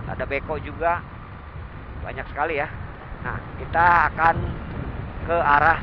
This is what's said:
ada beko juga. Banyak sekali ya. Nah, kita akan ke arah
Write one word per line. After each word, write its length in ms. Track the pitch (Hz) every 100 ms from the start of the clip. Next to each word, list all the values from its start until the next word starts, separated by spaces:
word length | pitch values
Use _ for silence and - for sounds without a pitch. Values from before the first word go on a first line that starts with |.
| -
ada 160 | 131
beko 400 | 127 139 151 147
juga. 400 | 147 147 165 170 - - - - - - - - - - 101
Banyak 160 | 127 -
sekali 320 | 135 156 147
ya. 80 | 151 - - - - - 123
Nah, 80 | 113 - -
kita 560 | - 165 175 170 151
akan 220 | 156 165 165 - - - - - - - - -
ke 80 |
arah 480 | 170 147 143 156 156